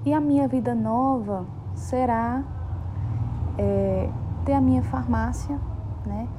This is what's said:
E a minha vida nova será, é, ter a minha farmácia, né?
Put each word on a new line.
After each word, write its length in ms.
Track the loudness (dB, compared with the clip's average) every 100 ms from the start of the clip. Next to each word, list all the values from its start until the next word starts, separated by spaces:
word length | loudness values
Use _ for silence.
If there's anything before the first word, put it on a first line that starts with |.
E 100 | 2
a 60 | 2
minha 300 | 4 4 4
vida 260 | 2 0 0
nova 680 | 2 2 2 2 0 -4 -4 -8 -8 -8
será, 680 | -2 0 2 2 2 -2 -4 -6 -6 -4 -4 -4 -4 -2 -2 -2 -2 0
é, 520 | 2 4 2 2 0 -2 -4 -4
ter 80 | 2
a 80 | 4
minha 240 | 6 4
farmácia, 760 | 2 -2 0 0 0 -2 -4 -4 -4 -6 -6 -6 -4
né? 220 | -4 -6